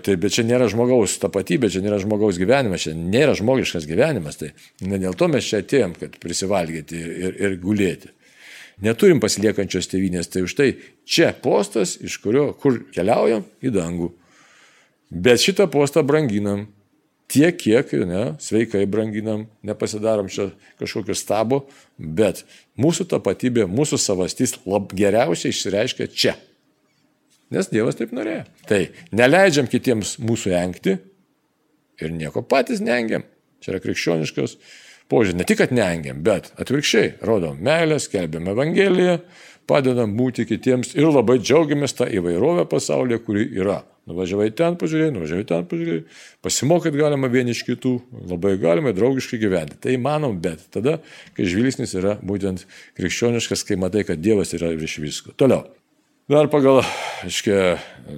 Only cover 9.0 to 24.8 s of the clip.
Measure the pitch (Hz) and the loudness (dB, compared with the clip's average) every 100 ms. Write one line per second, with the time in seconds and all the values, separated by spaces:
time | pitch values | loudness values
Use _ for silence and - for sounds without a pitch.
9 | 202 139 104 - 107 98 92 92 - 95 | 6 6 4 2 0 0 -2 -4 -4 -4
10 | 98 90 82 92 90 - 135 113 - _ | -2 -4 -4 -4 -4 0 0 0 -12 _
11 | - - 139 - 135 202 202 220 180 - | -4 2 2 0 0 0 0 -2 -2 -4
12 | 95 - 101 131 139 - 139 117 - 90 | -12 -6 -2 0 0 0 0 0 -4 -4
13 | 92 127 214 220 185 - 131 95 85 87 | 0 2 2 0 -4 -8 -4 -2 -2 -4
14 | 85 - _ _ _ _ _ _ _ _ | -6 -8 _ _ _ _ _ _ _ _
15 | _ 87 104 117 - 190 190 143 139 165 | _ 0 4 4 4 2 2 4 2 2
16 | 135 151 139 104 101 101 104 _ _ _ | 4 2 2 0 -2 -4 -8 _ _ _
17 | _ _ - 131 175 175 110 117 143 143 | _ _ -2 4 4 2 2 2 2 -2
18 | 92 90 135 156 - 107 113 98 101 107 | -2 -2 -4 -6 -2 0 0 0 0 -2
19 | 110 104 107 107 107 _ 101 104 107 107 | -4 -4 -4 -6 -8 _ -10 -6 -6 -4
20 | 110 104 95 - 98 - _ - 107 113 | -2 0 -2 -4 -6 -8 _ -12 -8 -6
21 | 95 92 - 104 113 135 135 - _ - | -6 -6 -2 -2 0 -2 -4 -20 _ -14
22 | 80 80 104 90 - - _ - 147 170 | -8 0 0 0 -14 -20 _ -2 0 0
23 | 180 - 98 92 127 117 92 110 151 139 | -2 -2 -2 -2 0 0 0 0 0 -2
24 | - 92 87 - 127 - 92 101 | -2 -2 -2 -2 -4 -4 -2 -2